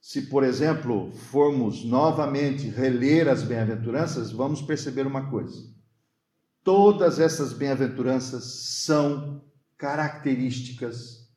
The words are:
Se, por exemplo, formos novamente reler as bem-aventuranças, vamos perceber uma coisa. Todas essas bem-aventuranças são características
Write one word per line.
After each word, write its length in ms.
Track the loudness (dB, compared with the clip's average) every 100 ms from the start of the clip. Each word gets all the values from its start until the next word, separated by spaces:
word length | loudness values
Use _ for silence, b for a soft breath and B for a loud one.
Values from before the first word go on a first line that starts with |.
Se, 220 | -8 -8
por 200 | 0 2
exemplo, 680 | 2 2 0 0 0 -2 -4
formos 720 | -12 -4 2 4 4 -2 -2
novamente 840 | 0 2 4 2 -2 0 -2 -2 -6
reler 600 | -2 0 2 4 4 4
as 140 | 2
bem-aventuranças, 920 | 0 -2 -2 -2 -4 -2 -2 -4 -6
vamos 300 | -4 -4 -4
perceber 440 | -4 -6 -4 -4 -4
uma 220 | -4 -4
coisa. 400 | -6 -6 -12 -18 -20 _ _ _ _ _ _ _ _
Todas 560 | 2 8 8 8 4 4
essas 320 | 2 2 -6
bem-aventuranças 920 | -2 -2 0 0 0 0 0 -2 -10
são 1000 | -10 -12 -10 -8 2 2 2 -2 -6 -12 _ _ _ _
características 1500 | -6 -2 -4 -4 -2 0 -2 -4 -10 -10 -10 -10 -16 -20 -20